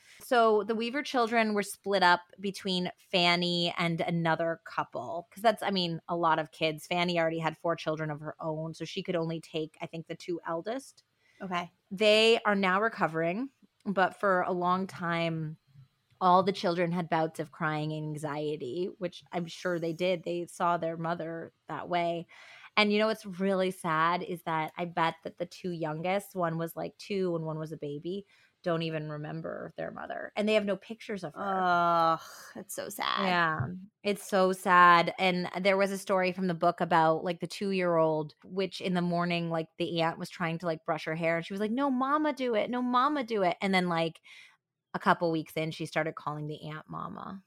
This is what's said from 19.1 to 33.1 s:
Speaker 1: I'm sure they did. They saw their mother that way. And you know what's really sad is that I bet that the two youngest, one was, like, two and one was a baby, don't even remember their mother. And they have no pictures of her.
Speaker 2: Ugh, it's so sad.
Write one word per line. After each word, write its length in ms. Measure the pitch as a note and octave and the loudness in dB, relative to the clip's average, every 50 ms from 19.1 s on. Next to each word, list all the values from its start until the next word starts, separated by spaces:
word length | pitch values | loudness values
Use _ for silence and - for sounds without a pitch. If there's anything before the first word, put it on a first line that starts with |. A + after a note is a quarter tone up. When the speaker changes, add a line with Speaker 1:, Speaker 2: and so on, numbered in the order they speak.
| - - - _ | -8 -10 -14 _
Speaker 1:
I'm 140 | - F3+ F3 | -8 -6 -6
sure 340 | E3 - - - F#3 F3 E3+ | -6 -10 -8 -6 -4 -4 -2
they 140 | D#3+ E3 E3 | -2 -4 -4
did. 300 | D#3 F3+ F#3 F#3+ E3+ E3+ | -2 0 0 0 -2 -2
They 240 | E3+ F3 F3 F3 | -6 -6 -6 -6
saw 300 | D#3+ - - F#3+ E3+ F3 | -8 -6 -2 0 0 0
their 200 | E3+ E3 E3 E3 | 0 -2 -4 -4
mother 560 | E3 E3 D#3+ F3 E3+ D#3+ D#3+ E3 E3 E3 - - _ _ | -4 -4 -4 -4 -4 -6 -8 -8 -10 -12 -14 -16 _ _
that 200 | - D#3+ D3+ - E3 | -10 -10 -8 -6 -4
way. 380 | F3 F3 E3+ E3+ E3+ E3+ E3+ - - - - - - - - - _ | -2 0 0 0 -2 -4 -6 -10 -16 -20 -20 -20 -20 -20 -20 -2 _
And 160 | - G#3+ G#3 | 2 4 4
you 80 | G#3 G#3 | 4 4
know 80 | G#3+ | 2
what's 180 | A3 A3 A3 - | 2 0 -2 -6
really 460 | G#3 F3+ E3+ F#3+ G3 G3 F#3 F#3+ F#3 | -12 -6 -2 0 0 2 2 0 -2
sad 520 | F#3 - - F3 D#3 D#3 D#3+ E3+ F3 F3+ F3+ | -2 -4 -4 -2 2 2 4 2 2 0 -2
is 200 | - F3+ E3+ - | -6 -8 -8 -6
that 280 | F3 D#3+ D#3+ D#3 D#3 - | -4 -4 -2 -4 -4 -6
I 80 | - F3+ | -6 -8
bet 300 | F3 E3 F3+ E3 E3 E3 - - | -4 0 0 0 0 0 -2 -8
that 140 | E3+ - | -12 -8
the 80 | - F3 | -8 -8
two 260 | F3 - - - F#3 | -8 -8 -10 -8 -8
youngest, 640 | F3 D#3+ D#3+ D3+ D3+ D#3+ E3+ F3+ F#3 G3+ G3 - - | -6 -4 -4 -4 -4 -4 -2 -2 -2 -2 -4 -6 -4
one 220 | F#3 F3 E3 D#3+ | -2 -2 -2 0
was, 180 | E3 E3 E3 - | -2 -4 -6 -6
like, 220 | D#3+ E3+ E3+ - | -8 -10 -10 -10
two 380 | - - - G#3 G3 F#3 F3+ E3+ | -14 -10 -6 -4 -2 0 0 -2
and 100 | E3 D#3+ | -2 -4
one 120 | D#3+ D#3 D#3 | -4 -6 -6
was 120 | D#3+ D#3 | -8 -8
a 60 | D#3+ | -8
baby, 480 | D3+ - D3 C#3+ D3 E3+ E3+ F#3 G3+ G3 - _ _ _ _ _ _ - | -10 -8 -8 -8 -8 -6 -6 -6 -8 -8 -12 _ _ _ _ _ _ -4
don't 180 | F3 E3 E3 E3 | -2 -2 0 -2
even 260 | D#3+ D#3+ D#3 D3+ D3+ | -2 -4 -6 -6 -6
remember 640 | D3+ D3 D3+ D#3 D#3 E3 E3 E3+ - - - - - | -8 -8 -8 -8 -8 -8 -8 -8 -8 -8 -10 -12 -10
their 140 | - D#2+ - | -8 -8 -8
mother. 400 | - - - - - - - - - | -8 -10 -10 -10 -8 -8 -10 -8 -4
And 120 | G#3 G#3 | -2 0
they 80 | G#3+ G#3+ | 2 2
have 100 | G#3+ G#3 | 2 2
no 120 | G3+ G3 | 0 -2
pictures 460 | F#3 - - A3+ A3+ - - A3 F#3+ F#3 | -4 -6 -12 -14 -12 -10 -10 -8 -8 -8
of 100 | D3+ C#3+ | -10 -10
her. 80 | - | -8
Speaker 2:
Ugh, 760 | G3 G3 F#3+ F#3 F#3 F3+ F3 F3 F3 E3+ E3+ E3+ E3 E3 E3 D#3+ - - - - - - - | -6 -2 -2 0 2 4 4 4 4 4 4 4 4 4 2 2 -2 -10 -18 -18 -20 -16 -16
it's 200 | - G3 - - | -16 -14 -10 -10
so 140 | - G2 - | -10 -8 -10
sad. 340 | - - - C#2 | -8 -6 -4 -2